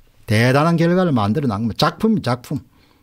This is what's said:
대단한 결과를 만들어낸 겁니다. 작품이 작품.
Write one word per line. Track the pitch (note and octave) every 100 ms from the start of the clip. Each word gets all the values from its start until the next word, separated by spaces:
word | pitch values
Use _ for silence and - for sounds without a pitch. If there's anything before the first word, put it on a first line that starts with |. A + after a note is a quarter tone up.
| - _ -
대단한 | G#2+ B2 C#3 E3 E3
결과를 | E3+ F#3 F3+
만들어낸 | B2 G2+ C3 C3+ G2+
겁니다. | A2+ -
작품이 | D3 - A3 G3+
작품. | A#2 B2 - C#3+ - _ _ _